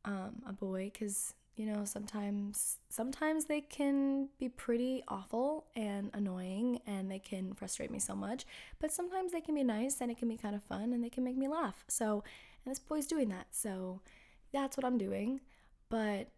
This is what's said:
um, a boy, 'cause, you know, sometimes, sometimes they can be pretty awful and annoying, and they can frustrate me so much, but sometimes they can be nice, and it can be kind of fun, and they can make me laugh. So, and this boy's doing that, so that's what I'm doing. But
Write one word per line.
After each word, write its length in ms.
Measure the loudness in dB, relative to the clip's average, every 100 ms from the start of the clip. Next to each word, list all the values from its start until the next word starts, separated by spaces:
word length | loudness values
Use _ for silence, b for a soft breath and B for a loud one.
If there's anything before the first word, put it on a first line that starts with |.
um, 380 | -4 -4 -4 -8 -10
a 60 |
boy, 380 | -4 -2 -2 -4
'cause, 420 | -4 -2 -2 -2 -6 _ -6
you 100 | -2
know, 180 | -2
sometimes, 920 | -2 -4 -4 -2 0 0 -2 0 0 0 -2
sometimes 560 | -2 0 2 4 4
they 160 | 4 0
can 720 | 0 2 4 6 6 4 2 -2
be 100 | -4
pretty 560 | -2 2 4 4 0 -2
awful 600 | -6 -2 0 2 0 -4 -4
and 340 | -2 0 -2
annoying, 640 | 0 0 0 -2 0 2 0 -2
and 240 | -2 -2
they 80 | -4
can 340 | -4 -4 -4
frustrate 380 | -4 -6 -4 -4
me 80 | -2
so 180 | -2 -2
much, 300 | -2 -4 -8 B B -6
but 120 | -2
sometimes 420 | -2 -2 -2 0
they 100 | -2
can 120 | 0
be 80 | 2
nice, 380 | 4 4 0 0
and 100 | -2
it 60 | 0
can 120 | -2
be 100 | 0
kind 180 | -4 -4
of 60 |
fun, 320 | -4 -2 0
and 100 | 0
they 60 | 0
can 120 | 0
make 140 | 0 2
me 100 | 2
laugh. 380 | 2 0 -4 -4
So, 380 | 0 2 2 B B B B
and 60 | -6
this 80 | -6
boy's 280 | 0 0 2
doing 220 | 2 2
that, 260 | 0 -4
so 460 | -4 -2 -2 -4 -6 B B B B -4
that's 240 | 0 0 0
what 80 |
I'm 140 | 2 2
doing. 420 | 2 0 0 -2 b b b -20 _
But 400 | 0 2 0 -4